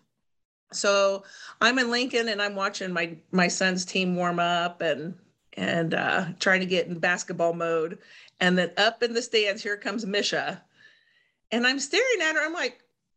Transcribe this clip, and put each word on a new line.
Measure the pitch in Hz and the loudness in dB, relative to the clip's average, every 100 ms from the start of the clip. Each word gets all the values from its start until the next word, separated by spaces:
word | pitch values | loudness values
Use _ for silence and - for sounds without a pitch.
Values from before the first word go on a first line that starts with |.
| _ _ _ _ _ _ _ | _ _ _ _ _ _ _
So | - 208 202 196 196 - - - - | -2 2 4 2 0 -8 -20 -20 0
I'm | 220 262 | 2 4
in | 240 | 2
Lincoln | 240 254 240 226 | 0 0 -2 -2
and | 202 | -2
I'm | 202 196 | -2 -2
watching | 196 202 190 | -4 -4 -4
my, | 170 170 165 _ | -2 -4 -6 _
my | 185 175 | 2 2
son's | - 190 180 | 2 0 0
team | 180 190 185 180 | -2 -2 0 0
warm | 175 170 | 0 0
up | 175 175 175 175 | 2 0 -2 -2
and, | 165 147 160 - _ _ _ | -2 -2 -4 -12 _ _ _
and, | - 185 170 165 | -6 -2 0 0
uh, | - - 180 170 185 | 0 0 0 -2 -2
trying | 202 185 | 0 2
to | 185 | 2
get | 180 170 | 0 -2
in | 170 | -2
basketball | 180 175 - 180 170 | -2 -2 -4 -2 0
mode. | 170 165 165 160 214 - - - - | 0 -2 -2 -2 -8 -18 -20 -20 0
And | 180 185 | 2 4
then | 175 185 | 2 2
up | 214 226 | 2 2
in | 240 | 0
the | 233 | 0
stands, | 240 226 208 214 | 0 2 2 -2
here | 202 202 | -4 -6
comes | 202 214 202 | -4 -4 -2
Misha. | 202 - 151 139 185 - _ - _ _ _ _ _ _ | 0 0 -2 -4 -8 -14 _ -20 _ _ _ _ _ _
And | 226 247 | 0 2
I'm | 269 | 0
staring | - 370 523 427 | 0 0 2 2
at | 311 | 0
her. | 311 | 0
I'm | 302 | -2
like, | 339 254 - _ _ _ | -2 -6 -8 _ _ _